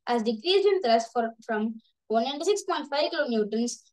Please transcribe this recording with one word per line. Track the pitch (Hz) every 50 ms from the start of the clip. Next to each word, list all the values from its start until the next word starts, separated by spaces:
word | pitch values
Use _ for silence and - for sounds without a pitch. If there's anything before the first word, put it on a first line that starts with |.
| _
has | - 240 240 214
decreased | 233 226 220 - 349 392 392 381
in | 415 381 370
thrust | - 233 226 226 226 - -
for, | 247 226 226 226 - -
from | - 220 214 214 233 226 - - _ _ _ _
one | _ 214 226 233
ninety-six | 269 285 294 339 381 415 403 -
point | - 370 311 247 -
five | 269 294 294 -
kilonewtons | 339 311 285 247 233 220 208 202 214 226 240 240 - - _ _